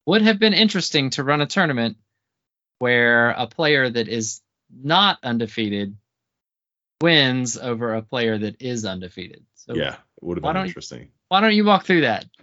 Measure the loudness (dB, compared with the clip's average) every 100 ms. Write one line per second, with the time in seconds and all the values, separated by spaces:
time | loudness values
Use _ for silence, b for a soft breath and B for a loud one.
0 | 0 2 4 4 2 4 2 0 -2 0
1 | 0 -2 0 0 0 0 0 0 -2 -6
2 | _ _ _ _ _ _ _ _ 0 4
3 | 4 4 2 0 -6 -2 2 2 2 -2
4 | -4 -4 -6 -10 _ _ _ -12 -2 2
5 | 2 -2 -4 -4 -4 -4 -4 -4 -6 -10
6 | _ _ _ _ _ _ _ _ _ _
7 | 2 4 4 0 -4 -6 -6 -4 -4 -4
8 | -6 -4 -2 -2 -6 -8 -8 -6 -6 -10
9 | -12 -14 -16 -18 _ _ -10 -6 -6 -8
10 | _ _ -8 -6 -4 -4 -6 -10 -16 -18
11 | -20 _ _ 2 4 4 4 2 4 2
12 | 2 -2 -6 _